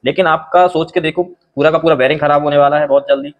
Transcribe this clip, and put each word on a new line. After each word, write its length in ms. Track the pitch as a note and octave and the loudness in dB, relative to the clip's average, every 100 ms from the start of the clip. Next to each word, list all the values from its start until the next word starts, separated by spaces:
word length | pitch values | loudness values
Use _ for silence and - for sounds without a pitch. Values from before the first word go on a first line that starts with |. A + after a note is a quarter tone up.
लेकिन 240 | C3 C#3+ F3+ | -4 -2 0
आपका 400 | D#3+ - F3 F3+ | -2 0 0 2
सोच 220 | D#3+ E3 | 0 -4
के 100 | F3+ | -4
देखो 220 | D#3+ D#3+ | -4 -6
पूरा 480 | F3+ - _ - D3 | -8 -10 _ -2 0
का 60 | D#3+ | 0
पूरा 180 | E3 D3 | 0 2
bearing 240 | B2+ D3+ | 0 0
खराब 240 | D3 D3 | 0 0
होने 140 | D3 C#3+ | 2 2
वाला 220 | C#3+ D3 | 2 2
है 80 | D3 | 0
बहुत 200 | C#3 C#3 | 0 2
जल्दी 200 | C#3 C#3+ | -2 -2